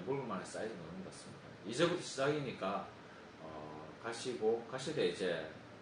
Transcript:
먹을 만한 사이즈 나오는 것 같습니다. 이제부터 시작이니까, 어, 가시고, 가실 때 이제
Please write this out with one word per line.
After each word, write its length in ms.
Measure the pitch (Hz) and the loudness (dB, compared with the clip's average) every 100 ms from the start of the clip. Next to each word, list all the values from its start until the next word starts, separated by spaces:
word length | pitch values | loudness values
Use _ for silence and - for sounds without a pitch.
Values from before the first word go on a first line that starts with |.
| 101 | 0
먹을 180 | 139 120 | 0 0
만한 180 | 95 85 | -2 -2
사이즈 280 | - 87 | -2 -2
나오는 300 | 90 80 92 | -4 -6 -6
것 80 | - | -8
같습니다. 300 | - - - - - 92 | -8 -12 -12 -12 -10 -2
이제부터 360 | 127 165 170 | 4 6 4
시작이니까, 840 | - - 139 151 127 95 98 - - - - - - - | 0 2 4 4 0 0 0 0 -2 -10 -14 -14 -16 -12
어, 460 | 78 78 76 76 - - | -10 -8 -8 -10 -10 -8
가시고, 640 | 113 117 131 110 110 117 - | -6 -2 -2 4 6 6 2
가실 240 | 131 165 147 | -2 0 4
때 120 | 90 | 4
이제 420 | - 90 82 80 - - - | 4 2 2 -2 -8 -12 -14